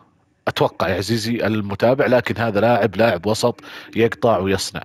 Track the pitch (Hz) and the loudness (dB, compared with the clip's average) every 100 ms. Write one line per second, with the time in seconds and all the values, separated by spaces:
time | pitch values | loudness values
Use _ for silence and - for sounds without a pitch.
0 | _ _ _ _ - - 139 - - 92 | _ _ _ _ -6 -2 -2 -2 -2 -2
1 | 104 113 107 120 104 107 101 101 117 135 | -2 -4 -2 -2 -2 -2 -4 0 2 2
2 | 117 123 - 113 117 101 113 117 107 92 | 2 2 0 -2 -2 2 2 2 0 2
3 | 117 87 92 110 120 - - - - 104 | 0 2 -2 0 0 -2 -12 -20 -10 0
4 | 113 - 120 - 95 92 - 82 | 0 2 0 2 2 -2 -4 -10